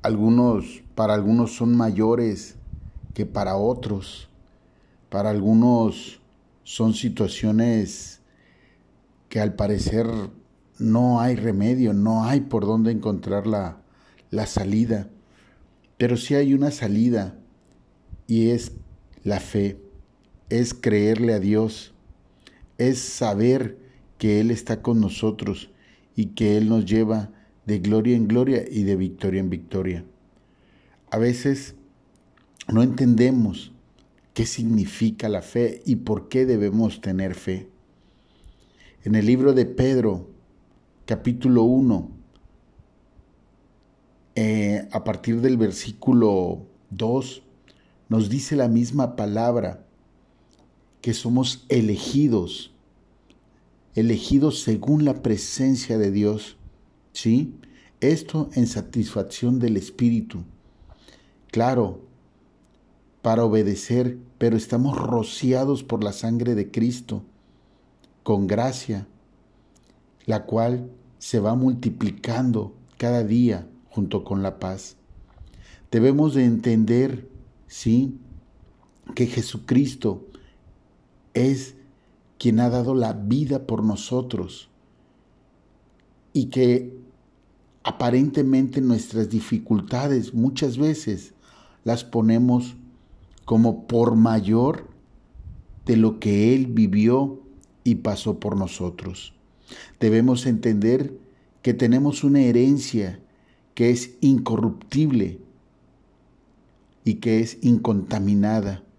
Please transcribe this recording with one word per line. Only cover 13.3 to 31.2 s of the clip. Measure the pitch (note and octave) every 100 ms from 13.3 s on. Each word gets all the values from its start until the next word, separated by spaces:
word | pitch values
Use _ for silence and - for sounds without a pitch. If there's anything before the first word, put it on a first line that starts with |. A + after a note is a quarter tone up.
| G2+ G2+
la, | G#2 F#2 E2 _ _ _ _ _
la | A2 A2
salida. | - G2 G#2 A#2 G#2+ G2 - _ _ _ _ _ _ _ _
Pero | A#2+ A#2+
sí | -
hay | C#3+ C#3
una | C3+ C#3+
salida | C#3+ A2 G#2 B2 A2+ F#2+ E2+ - _ _ _ _ _ _ - -
y | A2+ A2+
es | A#2+ A#2 - - - _ -
la | - G2
fe, | - G#2 G2+ F#2+ - - - _ _ _ -
es | A#2 A#2+
creerle | A#2+ A#2+ G#2 G#2 A2 A#2
a | G#2+
Dios, | G2 G#2+ A2 A2 - _ _ - _ _ - _ - -
es | B2 B2+
saber | - - A#2 G2+ A#2 C3 A#2 - - _ _ _
que | G#2+ G#2
Él | A2+
está | A2+ - A2
con | - A#2
nosotros | G2+ - A2 G#2+ G#2 F#2 - _ _ _ _ -
y | G#2
que | - A2 G#2+
Él | A2
nos | A2+ F#2
lleva | A2 A2 A2 G2+ - _ _ -
de | G#2
gloria | G2 A2 A2 A#2+
en | G#2+
gloria | A#2 C3 B2 -
y | A2+
de | G2 F#2+
victoria | F#2 F2+ G2 F#2+
en | F#2+
victoria. | F2+ - F#2+ F#2 F2 F2+ _ _ _ _ _ _ _ _ _ _
A |
veces | A2